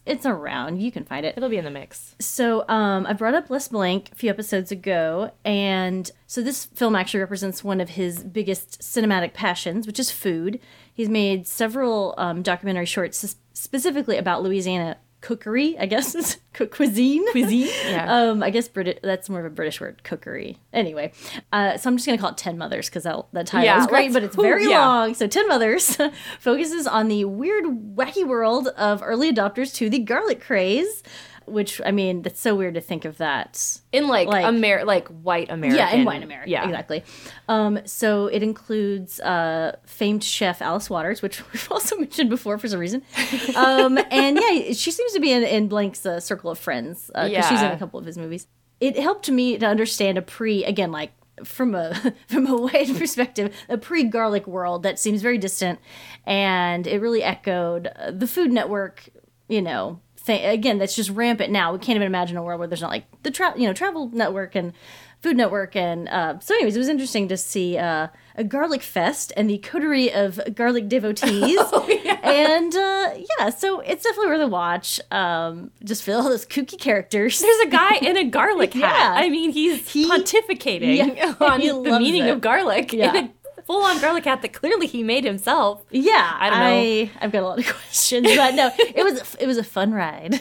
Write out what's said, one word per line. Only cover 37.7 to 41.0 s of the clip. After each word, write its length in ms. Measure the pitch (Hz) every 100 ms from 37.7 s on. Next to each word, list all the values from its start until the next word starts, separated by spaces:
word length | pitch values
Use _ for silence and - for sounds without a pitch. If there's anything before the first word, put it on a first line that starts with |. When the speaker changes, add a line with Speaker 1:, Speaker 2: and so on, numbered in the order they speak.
| 208 -
Speaker 1:
so 420 | - 220 208 202
it 160 | 208
includes, 760 | 214 214 - 214 202 196 180 -
uh, 560 | - 175 165 160 160 - -
famed 380 | - 208 208
chef 380 | - - 190 175
Alice 280 | 156 185 -
Waters, 320 | 175